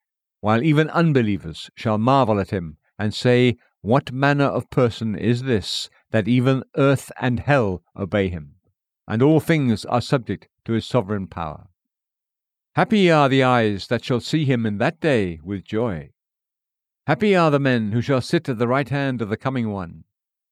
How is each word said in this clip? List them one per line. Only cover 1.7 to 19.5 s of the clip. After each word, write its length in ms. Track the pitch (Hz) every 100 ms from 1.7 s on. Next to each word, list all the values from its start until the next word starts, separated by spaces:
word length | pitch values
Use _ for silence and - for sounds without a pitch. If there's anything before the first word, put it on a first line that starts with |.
| -
shall 220 | 117 107
marvel 420 | 117 135 120 104
at 100 | 95
him 280 | 98 85 76 _ -
and 140 | 107
say, 420 | - 127 123 123 - _ _
"What 300 | 95 131 -
manner 360 | 127 139 143 139
of 240 | 95 -
person 440 | - 123 - 113
is 280 | 95 98 120
this, 460 | 131 110 85 - - _ _
that 160 | 110 101
even 380 | 123 123 131 - -
earth 360 | 139 135 - -
and 180 | 127 117
hell 440 | 123 143 104 90 _ -
obey 320 | 98 104 98
him, 280 | 87 73 _ _ _ _ _ -
and 160 | 110
all 160 | 139 160
things 460 | - 165 131 107
are 160 | - 120
subject 480 | - 143 107 95 - _
to 80 | -
his 140 | 113 -
sovereign 420 | 127 95 104 92
power?" 400 | - 80 73 - _ _ _ _ _ _ _ _ _ _
Happy 360 | - 185 214 180
are 180 | 160 139
the 140 | 135
eyes 460 | 127 123 110 98 -
that 160 | 117
shall 160 | - 123
see 240 | - 156
him 200 | 139 123
in 140 | 113 101
that 220 | 127 -
day 380 | 165 123 92 80
with 220 | 80 101
joy. 460 | - 107 117 82 71 _ _ _ _ _ _ _ _ _ -
Happy 260 | - 214
are 160 | 185 160
the 80 | 143
men 340 | 139 123 107
who 100 | 117
shall 180 | 117 131
sit 300 | - - -
at 80 | 113
the 100 | 120
right 220 | 131 135
hand 320 | 143 139 123
of 80 | 107
the 60 | 107
coming 340 | 135